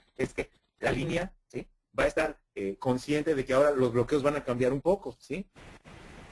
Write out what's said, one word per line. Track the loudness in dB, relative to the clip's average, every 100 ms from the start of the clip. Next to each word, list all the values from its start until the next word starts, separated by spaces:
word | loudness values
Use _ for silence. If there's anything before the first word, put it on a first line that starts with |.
| _ -6
es | -6
que | -4 -10 _ _ _
la | -2
línea, | -2 -2 -2 -4 -8 _
¿sí? | -12 -12 _ _ -2
Va |
a | 0
estar, | 2 -2 -4 _ -8
eh, | -6 -2
consciente | -2 -2 0 0 2 0
de | 2
que |
ahora | 4 4
los | 4 2
bloqueos | 2 2 2
van | 2 0
a |
cambiar | -2 0 0
un | 2
poco, | 2 0 -2 -14
¿sí? | -10 -10 -10 -16 -20 -20 -20 -20 -20 -20 -20